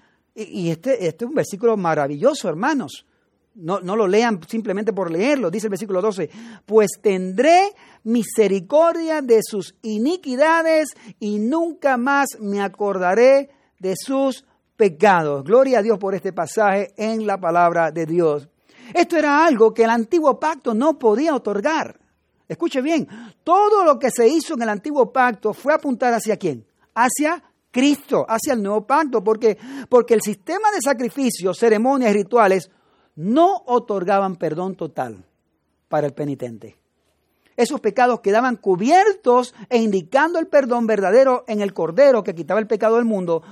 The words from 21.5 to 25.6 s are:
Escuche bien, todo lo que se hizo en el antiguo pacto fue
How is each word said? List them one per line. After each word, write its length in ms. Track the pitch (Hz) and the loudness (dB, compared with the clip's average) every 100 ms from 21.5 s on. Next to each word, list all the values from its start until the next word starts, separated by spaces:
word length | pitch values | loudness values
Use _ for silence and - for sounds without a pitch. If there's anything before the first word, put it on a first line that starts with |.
| 202 247 311 - - _ _ _ _ - | -4 -2 -2 -6 -12 _ _ _ _ -14
Escuche 320 | 165 339 269 | -6 -4 -2
bien, 280 | 269 330 - 220 233 - | -2 -2 -4 -10 -20 -12
todo 420 | - 370 415 415 | 0 2 4 4
lo 140 | 339 269 | 4 2
que 120 | 254 | 0
se 180 | - 233 | 2 2
hizo 260 | 320 - | 2 -4
en 80 | 277 | -6
el 60 | 226 | -4
antiguo 440 | 202 302 294 233 | -4 -4 0 0
pacto 400 | 269 247 202 214 | 2 0 0 -6
fue 220 | - | -6